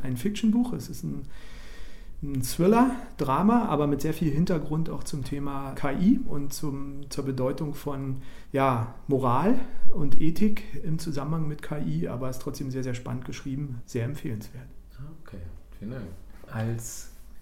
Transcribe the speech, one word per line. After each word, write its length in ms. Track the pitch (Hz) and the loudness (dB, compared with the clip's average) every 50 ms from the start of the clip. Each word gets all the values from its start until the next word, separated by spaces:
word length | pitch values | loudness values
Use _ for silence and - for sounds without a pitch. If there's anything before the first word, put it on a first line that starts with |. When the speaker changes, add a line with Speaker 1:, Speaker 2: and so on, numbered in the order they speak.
Speaker 1:
ein 140 | - 131 127 | -2 -4 -4
Fiction-Buch. 560 | 120 - 208 208 - - 220 202 240 240 - | -2 -2 -4 -2 0 2 2 2 2 2 0
Es 160 | 175 156 117 - | -2 -6 -8 -8
ist 140 | - - | -10 -8
ein, 200 | - 156 139 143 - - - - - - - - - - - - - - - - - - - - | -8 -8 -8 -8 -8 -8 -10 -10 -10 -10 -12 -12 -12 -12 -10 -8 -8 -8 -8 -10 -10 -12 -10 -8
ein 180 | - 143 139 131 | -8 -6 -4 -4
Thriller, 520 | 117 - - - 170 196 220 233 254 262 254 - - - - - | -4 -4 -2 0 2 4 4 4 4 2 0 -4 -8 -10 -8 -4
Drama, 480 | 151 131 135 151 185 208 240 240 214 | -2 -2 0 2 4 4 4 2 2
aber 200 | - 156 147 147 | 0 0 0 0
mit 140 | 147 143 135 | 0 0 0
sehr 140 | - 156 156 | -2 -2 -2
viel 160 | - 170 151 | -2 -2 0
Hintergrund 580 | 139 151 175 185 180 156 147 147 151 160 160 - | 0 0 0 0 0 -2 -2 -2 -2 -2 -2 -2
auch 160 | 151 143 - | -4 -6 -6
zum 180 | - - 143 | -6 -6 -6
Thema 500 | 127 - 165 143 139 139 139 139 139 135 | -6 -6 -6 -6 -6 -6 -6 -6 -8 -8
K 200 | 135 - - 139 | -6 -4 -4 -2
I 280 | 131 - 180 208 269 269 - | 0 2 4 4 4 4 2
und 280 | - - 143 139 - - | 2 2 2 0 -2 -2
zum, 560 | - - 147 135 139 139 139 139 139 143 - | -4 -6 -6 -4 -6 -6 -8 -8 -10 -10 -8
zur 160 | - - 135 | -6 -6 -4
Bedeutung 480 | 135 131 131 127 131 147 147 160 147 143 | -4 -4 -2 -2 -2 -2 -4 -6 -6 -6
von, 480 | - - 147 139 135 135 135 135 135 - - - - - - | -6 -8 -8 -6 -6 -6 -6 -6 -6 -8 -10 -12 -12 -10 -6
ja, 440 | - 135 135 135 123 117 113 - - - - | -2 0 0 2 0 0 -4 -6 -8 -10 -4
Moral 520 | - 143 127 123 123 120 127 156 208 254 - - - - - - - | -2 -2 0 2 2 2 2 4 4 6 4 4 4 6 10 12 12
und 260 | - - 151 135 - - | 12 10 10 12 12 12
Ethik 440 | 156 156 170 - 214 214 214 - - - - - | 12 10 8 6 6 6 6 4 2 -2 -4 -4
im 160 | - 170 160 156 | -2 -2 -2 -2
Zusammenhang 480 | 156 165 151 143 135 147 165 165 156 | -2 -4 -4 -4 -4 -4 -2 -2 -2
mit 140 | 147 147 151 | -2 -4 -4
K 200 | - - 151 147 | -6 -6 -6 -4
I, 280 | 156 160 151 160 175 - | -4 -4 -2 -4 -4 -4
aber 220 | - 123 131 127 | -6 -6 -6 -6
ist 100 | 127 - | -6 -6
trotzdem 300 | - 143 139 - 147 131 | -6 -8 -8 -8 -8 -6
sehr, 140 | 127 131 127 | -6 -6 -4
sehr 100 | 131 120 | -4 -6
spannend 320 | 117 - 131 120 123 - | -6 -6 -8 -8 -8 -8
geschrieben, 560 | - - - - 139 131 143 147 135 123 120 - | -10 -10 -10 -8 -8 -8 -6 -8 -8 -8 -10 -10
sehr 220 | - - 120 113 | -8 -6 -6 -4
empfehlenswert. 600 | 135 143 147 - - 110 104 - - - - - - - - - - - - 135 156 160 - - | -4 -6 -6 -8 -8 -8 -8 -10 -12 -14 -16 -16 -16 -18 -18 -18 -18 -16 -16 -14 -14 -14 -16 -16
Speaker 2:
Okay, 160 | - - 90 87 85 - - - - - - | -16 -14 -12 -12 -12 -14 -14 -16 -18 -16 -14
vielen 120 | - 107 | -12 -12
Dank. 140 | 131 131 104 87 87 - - - - - - - | -10 -10 -12 -12 -14 -16 -16 -16 -18 -18 -14 -10
Als 600 | - 113 110 113 117 117 - - - - - - - - - - - - | -8 -6 -4 -4 -6 -6 -8 -10 -12 -12 -14 -14 -16 -18 -18 -16 -16 -14